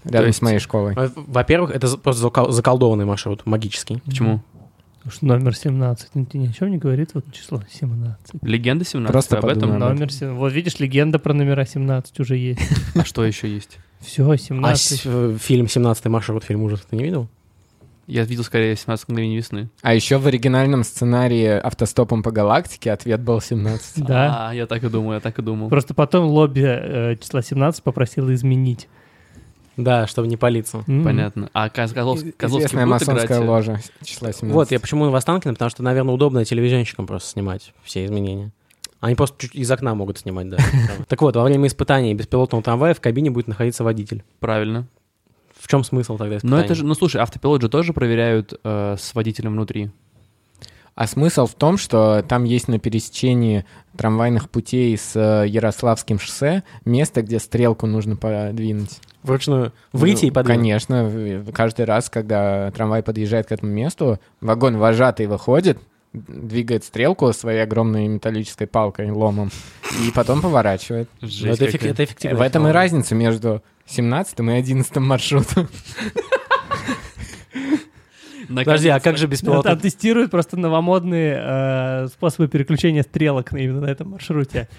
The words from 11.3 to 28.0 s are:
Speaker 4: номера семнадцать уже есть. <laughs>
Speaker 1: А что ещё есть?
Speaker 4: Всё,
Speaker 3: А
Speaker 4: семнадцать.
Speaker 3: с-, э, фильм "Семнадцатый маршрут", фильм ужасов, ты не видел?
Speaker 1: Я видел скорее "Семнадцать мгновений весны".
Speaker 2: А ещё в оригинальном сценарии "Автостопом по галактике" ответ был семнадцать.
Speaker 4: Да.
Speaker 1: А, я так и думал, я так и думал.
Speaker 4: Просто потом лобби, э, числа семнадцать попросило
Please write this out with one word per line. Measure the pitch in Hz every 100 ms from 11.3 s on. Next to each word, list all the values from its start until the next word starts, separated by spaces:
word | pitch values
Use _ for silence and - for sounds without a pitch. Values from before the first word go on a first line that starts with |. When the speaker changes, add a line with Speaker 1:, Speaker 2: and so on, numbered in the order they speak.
Speaker 4:
номера | 143 139 139
семнадцать | 131 139 135 131 - -
уже | 127 127
есть. | 123 120 - -
<laughs> | - 170
Speaker 1:
А |
что | 143 -
ещё | 113 104 107
есть? | 104 - - - _
Speaker 4:
Всё, | - - 139
Speaker 3:
А | 143
Speaker 4:
семнадцать. | - 131 123 139 - 135
Speaker 3:
с-, | 131
э, | 123 120 110
фильм | - 123 113
"Семнадцатый | 131 120 113 113
маршрут", | 113 107 110
фильм | - 107
ужасов, | 107 104 -
ты | 113
не |
видел? | 147 165 113 _ _ _ _ _ _ _ -
Speaker 1:
Я | 120
видел | 113 120
скорее | 110 117 110 107
"Семнадцать | - 110 -
мгновений | 117 113 110
весны". | 113 104 110 _
Speaker 2:
А | 120
ещё | 113 - 135
в | 139
оригинальном | 127 131 127 135 135
сценарии | 113 - 120 123 123 117 110
"Автостопом | 104 120 - 113 - 113 117
по | 117
галактике" | 107 104 139 - - 117
ответ | 104 120 110
был | 120 113
семнадцать. | - 113 104 110 - 160
Speaker 4:
Да. | 135 127 135 117 113
Speaker 1:
А, |
я | 120 117
так | 117
и | 117
думал, | 110 110
я | 107
так | 113 -
и |
думал. | 110 110 107
Speaker 4:
Просто | 139 -
потом | 151 147 180 160
лобби, | 151 151 135 135
э, | 120 - 127 117 113
числа | - 131
семнадцать | - 135 147 165
попросило | 139 131